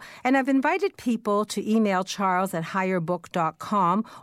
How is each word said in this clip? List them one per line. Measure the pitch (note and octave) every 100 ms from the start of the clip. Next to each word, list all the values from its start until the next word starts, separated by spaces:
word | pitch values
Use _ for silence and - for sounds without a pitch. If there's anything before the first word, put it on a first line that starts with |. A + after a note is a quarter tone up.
| - -
And | B3+ C4+
I've | C4
invited | C4+ D4 F#4 G4 -
people | B3+ A3 G#3+ G#3 G#3
to | G#3 G#3+
email | A3+ G#3 F#3
charles | F#3+ - F#3+ F3+ F#3+
at | E3 E3
higherbook | G3 F#3+ F#3 D#3+ F3 -
dot | F3+ D#3+ -
com | - G#3 E3+ G3 - -